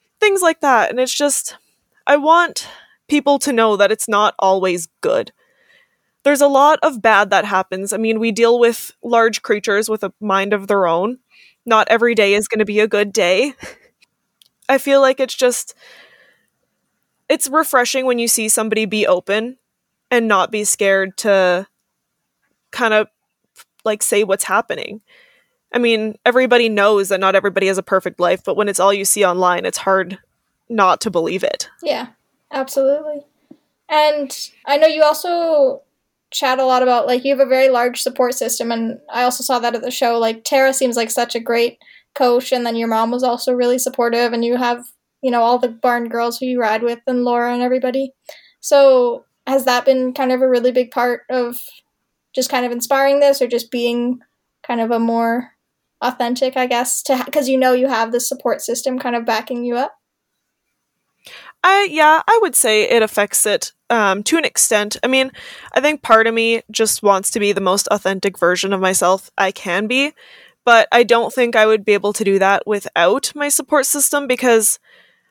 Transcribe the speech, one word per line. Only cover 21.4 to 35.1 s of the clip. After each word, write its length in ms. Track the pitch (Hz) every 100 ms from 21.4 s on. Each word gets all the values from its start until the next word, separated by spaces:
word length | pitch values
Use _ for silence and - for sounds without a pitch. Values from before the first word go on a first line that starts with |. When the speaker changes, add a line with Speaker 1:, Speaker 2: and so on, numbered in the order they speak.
| 180 180 196 _ _ _ _ _ _ _ _ _ _
Speaker 1:
kind 220 | - 226
of, 140 | 214 214 _ _ _ _ - - _ 226
like, 180 | 214
say 200 | - 208
what's 200 | 202 196
happening. 580 | - 202 - - - 214 _ _ _ _ _ _ _
I 60 | 247
mean, 400 | 240 220 220 - 247
everybody 420 | 247 254 240 226
knows 420 | 208 202 202 190
that 100 | 190
not 160 | 190 190
everybody 320 | 202 190 190
has 100 | 190
a 60 |
perfect 360 | - 190 180 -
life, 240 | 175 185
but 140 | - 170
when 100 | 208
it's 120 | 190
all 140 | 196
you 120 | 202 196
see 180 | 208
online, 420 | 185 180 180 180 185
it's 120 | -
hard 400 | 190 190 180 196 _ _ _ _ -
not 340 | 226 185 156
to 100 | 220
believe 320 | 175 160 180
it. 260 | - - - _
Speaker 2:
Yeah, 240 | 311 247 240 _ _ _ -
absolutely. 720 | 269 262 277 269 294 302 294 - _ - - _ _ -
And 480 | 311 302 294 269 - - _ -
I 120 | 285
know 100 | 311
you 160 | 311
also 800 | 302